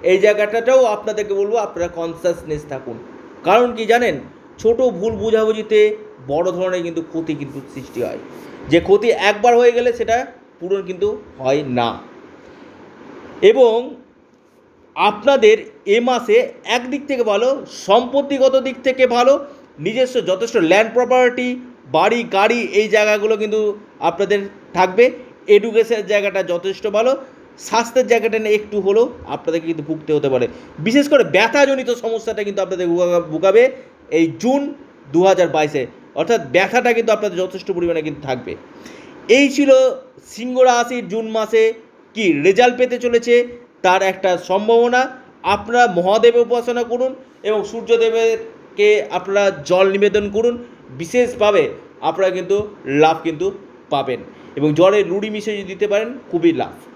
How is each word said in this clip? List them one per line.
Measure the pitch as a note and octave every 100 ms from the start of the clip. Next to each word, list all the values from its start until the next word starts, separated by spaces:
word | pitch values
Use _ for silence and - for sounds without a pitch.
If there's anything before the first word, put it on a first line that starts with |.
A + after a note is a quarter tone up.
এই | F3 F#3+
জায়গাটাতেও | G#3 G#3 G#3 A3+ A#3 C4
আপনাদেরকে | B3 G#3 G#3 G#3+ G3+
বলবো, | G3 G3+ A#3
আপনারা | G#3 E3+ E3+
consciousness | E3+ E3+ D#3+ F3+ E3+ D3+ D3+ D3
থাকুন। | C3 B2+ A2+ - - - -
কারণ | - G#3+ B3 A3
কি | A3
জানেন, | A#3 A#3 C#3+ G#2 - - -
ছোট | A3 A#3
ভুল | B3+ F3 G#3+ G#3
বুঝাবুঝিতে | A3 A3 A3 G#3+ G#3+ G#3+ G#3+ G#3+ - - C3
বড় | D3 F3+
ধরনের | F3 F#3 F3+
কিন্তু | E3+ E3
ক্ষতি | D#3+ E3 D#3+ D3
কিন্তু | C#3 C#3+ C3+
সৃষ্টি | C3+ A2 A#2
হয়। | A#2 - - - - - -
যে | E3
ক্ষতি | E3 G3+ G#3+
একবার | F#3 F#3+ G3+ A#3+ A#3+
হয়ে | B3
গেলে | A#3 A#3+
সেটা | A#3 A3 A#3 C#4 - _ _
পূরণ | F3 G3
কিন্তু | F3+ F#3 G3+ G#3+ - -
হয় | C3 C#3
না। | C3+ B2 A#2 G2+ - - - - - - - - - - - - - -
এবং | G3 A#3 A#3+ A3 C4 - - _ _ _ _ _ _ _ _ -
আপনাদের | F#3+ A3+ C#4 C#4 G#3+ A3 - - -
এ | G#3+
মাসে | A#3+ B3 - A3 G#3+ -
একদিক | F3+ A#3 B3 C#4 -
থেকে | C4
ভালো, | A3 G3+ A#3+ C#4 F3 - -
সম্পত্তিগত | G#3+ B3 C4+ C#4 C#4 C4 C4+
দিক | C4 B3
থেকে | C4+ B3+ B3+
ভালো, | A#3+ B3 C#4 - - - -
নিজস্ব | D#3+ A3 B3+ B3
যথেষ্ট | F3 F#3 A#3 A#3
land | E3 F#3+ A3
property, | A#3+ B3 B3+ B3 B3 B3 B3 - - -
বাড়ি, | D#3 F#3+ A#3+
গাড়ি, | F#3 F#3+ G#3+ A#3+ G3
এই | F#3+ G#3+
জায়গাগুলো | G#3 G#3+ G#3+ G#3+ G#3+
কিন্তু | G#3+ G#3+ G#3+ G#3 - -
আপনাদের | D3+ E3+ G3 G3+ G3 - -
থাকবে। | E3+ F#3 F3+ B3 - - - -
এডুকেশনের | G#3 A3+ A3 A3 A3+ F#3
জায়গাটা | G#3 G3 F#3+
যথেষ্ট | F3 F3 F#3 F#3+ G#3+
ভালো, | G#3 A#3+ C#4 - - - -
স্বাস্থ্যের | - A3 A#3 C4 B3
জায়গাটা | A#3 A3 A3
নিয়ে | G#3+ G#3
একটু | G#3 G#3
হলেও | F#3+ G#3 B3+ - -
আপনাদেরকে | C#3+ - E3 E3
কিন্তু | D#3+
ভুগতে | D3+ D#3 -
হতে | D3+ C#3
পারে। | C3 A#2+ - - -
বিশেষ | E3 C4 C#4+
করে | D4
ব্যথাজনিত | F3+ F3 A3+ C#4+ C#4 C4+ B3
সমস্যাটা | A#3+ A#3 A3+ G#3+ G#3
কিন্তু | G#3 G3
আপনাদের | F#3 F3+ F3
ভুগা-, | E3+ F3 F3 E3
ভুগাবে | D#3 F#3+ G3+ C4 C4 - _ -
এই | D#3+ E3 C3+
জুন | A#3 C#4 C#4+ - - - -
দু | D3+
হাজার | F#3+ F#3 E3+
বাইশে, | D#3 D3+ D3+ B2 - - -
অর্থাৎ | E3 A3+ C#3+
ব্যথাটা | D#3+ G3 A#3 A#3+
কিন্তু | A#3 A3+
আপনাদের | G#3 G#3 F3
যথেষ্ট | F#3 F#3+ -
পরিমাণে | F3 F3 E3
কিন্তু | D3+ D3
থাকবে। | C3+ B2+ G2+ - - - - - - - -
এই | B3 C#4
ছিল | C#4+ C#4 C4 C4 - - - _
সিংহ | - B3 B3+
রাশির | B3+ A#3+ A#3+ B3 F#3
জুন | G#3+ A3
মাসে | A3 A3 A3+ A3 A3+ - _ _
কি | - G3+ C#3+
রেজাল্ট | D#3+ G3 B3 B3
পেতে | B3 B3
চলেছে | A#3+ A#3+ A#3+ A#3+ A#3+ - - _
তার | F#3 F#3+
একটা | F#3+ F#3+ F#3+ F3
সম্ভাবনা। | - F#3+ G#3+ A#3 A#3+ B3 C4 - - -
আপনারা | E3 G3+ G#3 A#3+ A#3+
মহাদেবের | E3+ F3+ A3 A#3 A#3
উপাসনা | A#3 A#3+ A#3+ A#3+
করুন | A#3 A#3+ C4 C4 - _
এবং | G3 G#3+
সূর্যদেবেরকে | G3+ A3+ G3 A3+ A3+ A3+ A3+ A3 - - - - G#3 G#3 -
আপনারা | F3+ F#3+ G3+ G3 D3+ C#3+
জল | F3+ G3
নিবেদন | G3 G3+ G#3 G#3
করুন, | G3+ A#3 A#3+ - - - C3
বিশেষভাবে | E3+ B3 A#3+ - G#3 G3+ C#3+ - - -
আপনারা | D3 E3+ F#3+
কিন্তু | F#3 E3+ G3+ G#3 - -
লাভ | C#3 D#3 D#3+
কিন্তু | E3 D3+ F#3+ F#3+ - - -
পাবেন। | C#3+ C3 A#2+ - - - -
এবং | D3+
জলে | D3 F#3 G#3
লুড়ি | F3+ F#3+ G#3+
মিশিয়ে | G#3+ G#3 G#3
যদি | F#3
দিতে | F#3+ G#3
পারেন, | G3+ A3+ C4+ -
খুবই | E3+ E3
লাভ। | C3 G#2+ - -